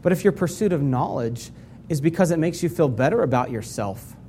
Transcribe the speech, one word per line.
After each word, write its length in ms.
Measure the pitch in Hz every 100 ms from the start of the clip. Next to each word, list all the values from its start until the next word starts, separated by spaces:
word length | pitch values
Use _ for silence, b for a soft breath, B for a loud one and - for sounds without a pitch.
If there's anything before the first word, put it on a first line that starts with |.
But 80 | 180
if 140 | 180
your 80 | 202
pursuit 400 | - 175 - 214
of 100 | 170
knowledge 680 | 143 123 160 - 117 117 - B B B B
is 120 | 156
because 320 | 151 160 180
it 60 | 165
makes 220 | 160 170
you 40 | 170
feel 200 | - 151
better 340 | 110 135 226
about 280 | 160 123 127
yourself 680 | 117 - - 104 95 - -